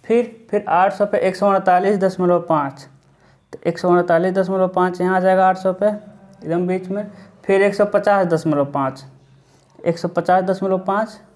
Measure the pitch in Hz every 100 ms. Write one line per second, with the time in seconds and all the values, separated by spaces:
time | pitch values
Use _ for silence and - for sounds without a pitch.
0 | - 226 233 - - 208 208 170 196 196
1 | 202 208 190 185 202 196 190 180 196 202
2 | 190 185 180 175 175 156 139 - - _
3 | _ _ _ _ _ - - 170 180 175
4 | 175 165 185 185 185 190 185 185 180 180
5 | 180 190 185 185 190 185 190 180 208 208
6 | - - - - 151 175 180 185 185 202
7 | 202 - - _ - 196 202 202 202 202
8 | 202 202 180 160 160 147 139 143 135 131
9 | - - _ _ _ _ _ - 170 165
10 | 175 170 165 185 190 190 196 190 190 196
11 | 220 - _